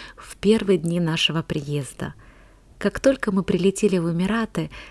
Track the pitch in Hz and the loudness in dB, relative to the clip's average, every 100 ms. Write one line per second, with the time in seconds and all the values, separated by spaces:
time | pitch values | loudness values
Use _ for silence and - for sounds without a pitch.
0 | - - - - 190 220 202 185 160 175 | -18 -20 -20 -2 2 4 4 2 2 0
1 | 165 165 - 156 160 160 143 147 131 - | 0 0 0 0 -2 -4 -4 -4 -6 -8
2 | 139 - - - - - - - 202 - | -10 -10 -20 -20 -20 -20 -20 -6 -4 2
3 | 269 269 - 190 180 180 190 190 208 180 | 2 2 0 -2 0 2 2 2 2 2
4 | 165 170 190 226 220 - 156 - - | 0 0 0 -2 -2 -4 -6 -8 -20